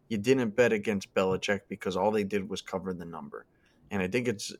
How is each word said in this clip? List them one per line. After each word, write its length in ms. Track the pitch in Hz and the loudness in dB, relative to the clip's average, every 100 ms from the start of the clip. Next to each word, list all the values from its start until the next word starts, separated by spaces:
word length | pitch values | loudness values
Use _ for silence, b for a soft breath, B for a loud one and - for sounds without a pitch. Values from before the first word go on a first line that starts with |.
| - | -6
you 100 | 110 | -2
didn't 360 | 110 131 113 | 4 4 4
bet 200 | 104 120 | 4 4
against 400 | 110 110 98 - | 4 0 -2 0
Belichick 460 | 101 95 92 - 98 - | 0 2 0 0 -2 -4
because 300 | 95 98 90 | -6 -2 0
all 140 | 104 | 2
they 140 | 107 | 2
did 260 | 98 101 95 | 0 -2 -4
was 100 | 92 | -8
cover 320 | - 95 92 | -6 -6 -4
the 140 | 87 82 | -8 -8
number. 400 | 80 73 53 - b b b b | -12 -12 -14 -18 b b b b
And 120 | 101 | -2
I 60 | 92 | 0
think 200 | 127 120 | 0 0
it's 260 | 104 - | -2 -6